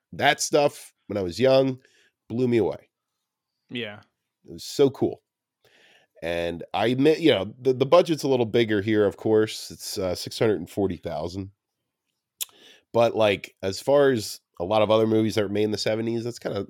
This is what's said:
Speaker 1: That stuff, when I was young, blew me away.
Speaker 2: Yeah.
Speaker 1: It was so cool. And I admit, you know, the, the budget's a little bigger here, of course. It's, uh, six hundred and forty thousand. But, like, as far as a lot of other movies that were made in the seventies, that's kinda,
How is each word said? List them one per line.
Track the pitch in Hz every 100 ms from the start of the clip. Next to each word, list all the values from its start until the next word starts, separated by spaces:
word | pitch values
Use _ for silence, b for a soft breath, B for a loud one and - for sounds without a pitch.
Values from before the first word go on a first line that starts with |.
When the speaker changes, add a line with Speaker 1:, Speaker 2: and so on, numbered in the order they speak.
| _
Speaker 1:
That | 87 135 -
stuff, | - 233 147 - - _ -
when | 101
I |
was | 90 85
young, | 131 135 135 127 b b b _ -
blew | 117 123
me | 117
away. | 85 - _ _ _ _ _ _ _ _ _
Speaker 2:
Yeah. | 120 110 104 _ _ _ _ -
Speaker 1:
It |
was | 82
so | - - 139
cool. | - 101 - _ _ _ _ b b b b b _
And | 82 85 85 85 -
I | 92 110
admit, | 123 147 156
you | 160
know, | 104 98 127
the, | 127
the | 127 135
budget's | 175 175 151
a | 139
little | 127 113
bigger | 120 110 104
here, | 104 107 101
of | -
course. | 113 110 110 - -
It's, | 80 - 98
uh, | 92 87
six | - -
hundred | 117 87
and | 90
forty | - 95 87
thousand. | 85 78 87 95 98 _ _ _ _ _ _ _ _ - - b b b _
But, | 113 117 107
like, | 107 98 - _
as | 95 95
far | - 143 139
as | 120 - - _ -
a |
lot | 90 107
of | 104
other | 110 110
movies | 110 110 107
that |
were | 98
made | 101 107
in |
the | 104
seventies, | 113 110 117 117
that's | 117 -
kinda, | - 101